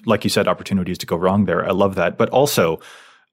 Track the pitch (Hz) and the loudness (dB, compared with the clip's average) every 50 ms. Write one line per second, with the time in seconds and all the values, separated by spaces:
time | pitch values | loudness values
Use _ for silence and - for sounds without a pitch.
0 | - 113 107 101 - 101 - 107 95 95 90 - - - 98 95 90 90 90 - | -4 -2 -2 0 0 0 0 0 2 0 0 -2 -4 -4 -4 -2 -2 -4 -6 -8
1 | - - 90 82 90 92 98 104 101 87 82 80 - - 95 92 101 98 95 95 | -6 -6 -4 0 0 2 2 2 2 2 0 0 0 0 0 2 0 0 0 0
2 | 85 90 - - 117 107 - 127 147 143 - - 90 82 80 - - - - - | -2 0 0 0 0 2 2 2 2 2 2 2 0 0 0 -4 -8 -16 -20 -20
3 | - - - _ _ _ | -20 -20 -20 _ _ _